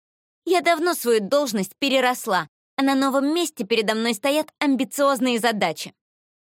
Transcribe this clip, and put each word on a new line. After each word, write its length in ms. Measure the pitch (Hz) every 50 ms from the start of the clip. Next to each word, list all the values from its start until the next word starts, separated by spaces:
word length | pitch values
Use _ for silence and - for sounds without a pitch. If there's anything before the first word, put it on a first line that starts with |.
| _ _ _ _ _ _ _ _ -
"Я 160 | 330 370 349
давно 320 | - 339 339 311 330 359 320
свою 280 | - - 240 233 220
должность 540 | 202 185 277 285 294 247 202 208 190 - - -
переросла, 680 | 285 277 262 262 247 247 254 - - 220 190 180 160 - _ _ _ _ _
а 60 | - 269
на 120 | 269 269
новом 400 | 269 269 277 254 277 269 285 311
месте 300 | 349 339 - - - 214
передо 300 | 190 233 220 214 196 220
мной 180 | 220 226 233 233
стоят 400 | 202 - 277 285 311 302 - - -
амбициозные 800 | 302 294 269 220 262 - - - 285 277 277 208 254 254 240 226
задачи". 540 | 202 233 220 202 202 170 156 - - 180 - _ _ _ _ _ _ _ _ _ _ _